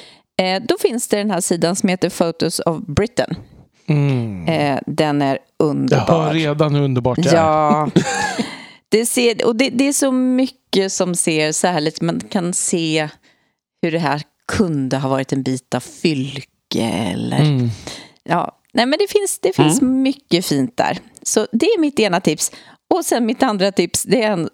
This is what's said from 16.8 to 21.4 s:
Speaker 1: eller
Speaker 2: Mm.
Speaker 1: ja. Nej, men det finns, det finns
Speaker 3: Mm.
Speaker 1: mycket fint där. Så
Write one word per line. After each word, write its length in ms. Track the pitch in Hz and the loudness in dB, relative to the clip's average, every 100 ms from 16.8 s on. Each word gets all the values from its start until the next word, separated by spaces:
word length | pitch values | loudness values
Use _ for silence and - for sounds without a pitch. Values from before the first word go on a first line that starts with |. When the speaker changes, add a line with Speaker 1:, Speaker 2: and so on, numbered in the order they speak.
| 113 87 208 | -2 -2 -4
Speaker 1:
eller 260 | - 117 131 | -4 -2 2
Speaker 2:
Mm. 280 | 151 135 120 104 - - - _ | 2 2 0 -4 -12 -16 -20 _
Speaker 1:
ja. 320 | - 170 - - _ | -4 -4 -4 -10 _
Nej, 140 | - 247 | -2 0
men 120 | 311 | 0
det 120 | 403 | 0
finns, 280 | 415 403 - | 0 0 -2
det 180 | 392 - | -2 2
finns 240 | - 220 | 2 4
Speaker 3:
Mm. 200 | 262 262 | 2 2
Speaker 1:
mycket 440 | 262 - _ 170 180 | 0 -2 _ -2 2
fint 300 | 143 127 - | 0 0 0
där. 220 | 78 185 - - | -2 -2 -10 -12
Så 240 | - 214 | -2 0